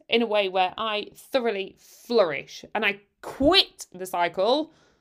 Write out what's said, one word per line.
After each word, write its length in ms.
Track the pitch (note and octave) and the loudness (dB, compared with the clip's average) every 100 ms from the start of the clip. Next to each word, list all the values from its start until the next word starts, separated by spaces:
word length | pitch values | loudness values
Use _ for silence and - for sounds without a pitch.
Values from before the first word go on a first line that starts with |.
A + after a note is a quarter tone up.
| - | -2
in 140 | A#3 | 0
a 40 | A3+ | 2
way 220 | G#3+ G3 | 0 0
where 260 | F#3 F#3 - | 0 0 -2
I 300 | A3 G#3 - - | -6 -6 -8 -14
thoroughly 600 | - C4+ A#3 G3 F#3+ - | -6 -2 -2 -4 -8 -14
flourish 880 | - - - A#3+ F3+ C#3+ - - - G#3 | -20 -20 -2 2 2 0 -10 -18 -8 -2
and 100 | G#3 | -2
I 160 | G3+ _ _ | -2 _ _
quit 680 | - - C#4 F#4+ - - - | -16 0 4 4 2 -4 -18
the 120 | F3+ F#3 | -14 -8
cycle 680 | F3+ F3 F3 G3 C#4+ D#4 _ _ _ | -2 -2 0 2 0 -2 _ _ _